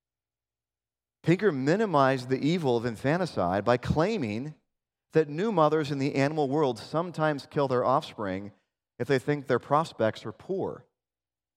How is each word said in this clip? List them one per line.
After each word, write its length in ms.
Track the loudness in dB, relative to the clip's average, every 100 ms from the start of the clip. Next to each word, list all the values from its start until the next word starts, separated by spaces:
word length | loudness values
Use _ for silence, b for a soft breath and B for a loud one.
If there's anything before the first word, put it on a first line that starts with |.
| _ _ _ _ _ _ _ _ _ _ _ _
Pinker 300 | 0 2 2
minimized 760 | 2 2 2 2 4 4 4 -2
the 160 | -2
evil 320 | 0 0 2 0
of 100 | 0
infanticide 800 | -4 -2 -2 -2 -2 0 0
by 140 | 2 0
claiming 800 | 0 0 0 -2 -4 -6 -8 -14 _ _ _ _ _
that 160 | 0 0
new 220 | -2 -2
mothers 400 | 2 4 4 0
in 80 | -2
the 160 | 0 2
animal 340 | 0 0 0
world 300 | 2 0 -2
sometimes 680 | -4 -4 -4 -2 -2 -2 -4
kill 180 | -2 0
their 180 | 2 2
offspring 680 | 0 -2 -6 -6 -6 -8 -16 _ _ _ -10
if 80 | 0
they 120 | 0
think 280 | 0 -4 0
their 120 | -2
prospects 680 | 2 0 0 0 0 0 -10
are 60 |
poor. 540 | -14 -8 -6 -6 -8 -16 _ _ _ _ _ _